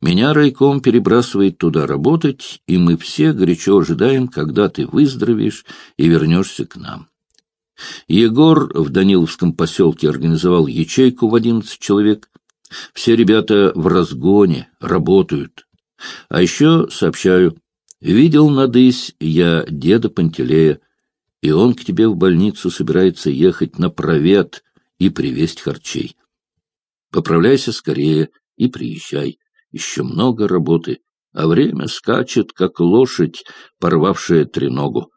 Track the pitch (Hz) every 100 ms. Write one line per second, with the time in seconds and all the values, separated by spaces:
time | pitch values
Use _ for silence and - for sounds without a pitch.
0 | - 180 127 151 147 131 139 139 131 117
1 | 95 113 123 98 98 87 85 78 69 71
2 | 78 160 160 131 - - - 90 87 82
3 | - - 156 151 90 85 - 98 80 85
4 | 117 135 127 - 78 69 98 - - -
5 | 143 123 - 110 107 - _ - - _
6 | 80 82 80 85 98 - - - - -
7 | - _ _ _ _ _ _ _ - -
8 | _ 85 117 113 160 156 - - 71 90
9 | 95 95 80 - 87 80 82 - 90 78
10 | 78 65 80 82 90 90 78 82 80 -
11 | 131 123 113 117 113 113 104 - - 101
12 | 104 104 _ _ _ _ _ - - -
13 | - 117 104 110 - 104 98 - 82 87
14 | 80 69 85 101 98 71 - _ - 90
15 | 80 95 90 76 - - _ _ _ _
16 | - - _ 156 180 - 151 165 - -
17 | 85 78 95 90 90 80 _ _ _ _
18 | - 98 160 147 151 139 135 120 127 123
19 | - _ 80 80 85 82 78 78 71 113
20 | 113 - 85 80 64 78 78 71 _ _
21 | _ _ _ _ - 78 117 123 - 87
22 | 110 95 92 85 101 - 90 - 80 85
23 | 92 82 - 69 90 85 - - 87 -
24 | 80 80 78 98 87 - _ _ _ _
25 | 92 104 - 123 82 - - - - -
26 | - - _ _ _ _ _ _ _ _
27 | _ 95 80 82 95 135 131 - - -
28 | 73 78 78 _ _ _ 127 - 62 -
29 | - - 69 - _ _ _ 78 - -
30 | 67 - 123 113 104 90 78 82 82 -
31 | _ _ _ - 80 85 151 - - -
32 | - 113 123 - 104 - 90 - 85 107
33 | 123 - 82 - - - - _ 87 85
34 | 85 95 - 85 76 - 73 64 71 -
35 | -